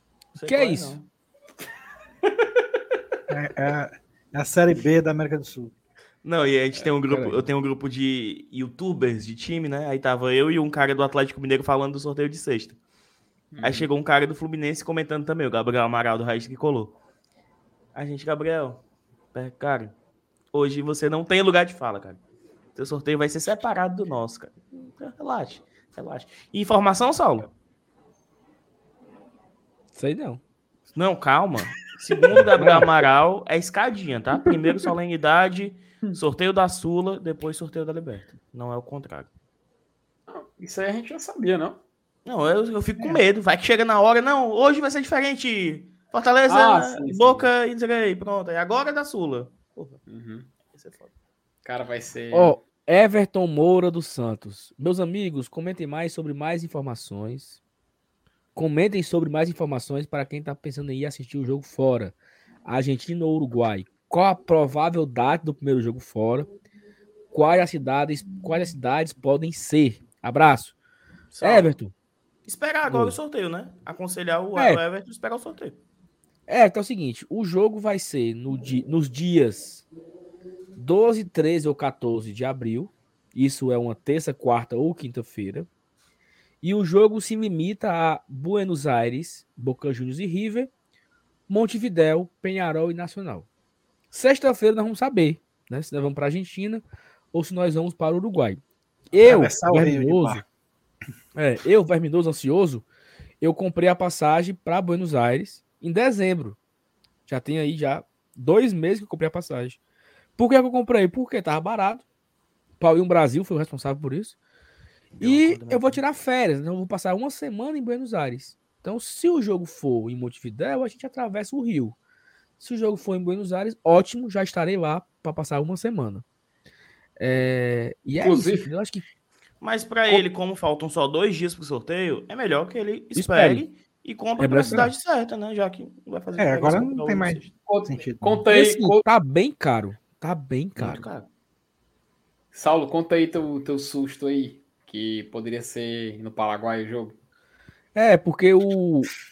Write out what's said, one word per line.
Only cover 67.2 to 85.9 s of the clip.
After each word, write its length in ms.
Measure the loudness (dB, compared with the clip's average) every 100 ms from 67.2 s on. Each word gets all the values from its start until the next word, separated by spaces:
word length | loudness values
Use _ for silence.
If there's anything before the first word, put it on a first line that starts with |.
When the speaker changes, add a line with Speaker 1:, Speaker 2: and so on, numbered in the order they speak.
| -8
Speaker 2:
Quais 300 | 2 4 4
as 80 | 2
cidades, 560 | -2 -4 -2 -2 -4 -10 -14
quais 200 | -6 -4
as 80 | -4
cidades 420 | -6 -2 -2 -2
podem 400 | -4 0 0 -2
ser? 500 | -8 0 4 4 0 _ _
Abraço. 520 | -4 6 6 6 -2 _ _ _ _ -20 _
Speaker 1:
Salve. 260 | -2 6 6
Speaker 2:
Everton. 340 | 6 0 -8 -14 _ _ _ _ -18
Speaker 1:
Esperar 400 | -8 -4 -2 0
agora 180 | 0
Speaker 2:
Oi. 40 | 0
Speaker 1:
o 20 |
sorteio, 360 | -2 -8 -6 -6
né? 180 | -8 -12 _
Aconselhar 560 | -16 -12 -10 -8 -4 -4
o, 140 | -2 2
Speaker 2:
É. 160 | 4
Speaker 1:
o 60 | 4
Everton 280 | 0 -6 -12
a 40 |
esperar 220 | -12 -10
o 40 | -8
sorteio. 360 | -12 -16 -16 -18 _ _ _ _ _ _ -4
Speaker 2:
É, 200 | 4 4
então 140 | 4
é 20 |
o 20 | -6
seguinte: 400 | -6 -6 -8 -10
o 160 | -8
jogo 360 | -4 0 0 0
vai 180 | -4 -4
ser 340 | -6 -4 -4
no 240 | -4 -8 -8
di-, 280 | -4 -6 -2
nos 240 | -2 -2
dias 720 | -4 0 4 2 0 -14 -20 _ -20 -20 -20 -20 -20 -20 -20 -20 -14
doze, 480 | 0 4 4 2
treze 420 | -2 0 0 0 -2
ou 60 |
quatorze 580 | -2 -4 -4 -4 -4 -6
de 120 | -8
abril. 460 | -8 -6 -6 -6 -8 _ _ _ _
Isso 380 | -2 -2 0 -2
é 40 | -2
uma 200 | -2 -6
terça, 360 | -4 -2 -4
quarta 440 | -4 0 0 0 -2
ou 180 | -2
quinta-feira. 720 | -4 -10 -12 -12 -10 -10 -10 -14 _ _